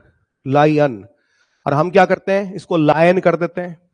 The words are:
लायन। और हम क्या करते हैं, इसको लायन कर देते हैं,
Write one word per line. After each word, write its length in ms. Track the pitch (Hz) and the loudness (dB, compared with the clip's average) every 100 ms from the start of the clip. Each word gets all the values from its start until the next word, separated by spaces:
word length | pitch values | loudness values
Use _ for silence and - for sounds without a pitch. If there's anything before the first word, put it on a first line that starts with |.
| _ _ _ _ 135 | _ _ _ _ -4
लायन। 580 | 139 151 151 147 107 92 _ _ _ _ _ - | 2 2 2 0 -2 -12 _ _ _ _ _ -4
और 60 | |
हम 160 | 139 175 | -2 0
क्या 160 | 185 185 | 2 2
करते 260 | 185 - | 0 -2
हैं, 220 | 196 202 | -4 -4
इसको 240 | 190 - 175 | -12 -6 0
लायन 420 | 147 151 170 185 | 0 2 2 2
कर 160 | 175 165 | 0 -2
देते 260 | 170 180 | -4 -8
हैं, 280 | 175 165 _ | -12 -14 _